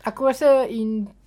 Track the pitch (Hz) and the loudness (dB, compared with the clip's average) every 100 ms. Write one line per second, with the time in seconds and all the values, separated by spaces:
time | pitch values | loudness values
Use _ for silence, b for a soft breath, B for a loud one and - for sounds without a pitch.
0 | 226 220 269 262 294 269 254 226 220 220 | -10 -2 -2 2 4 4 2 -4 -4 -4
1 | 202 _ | -8 _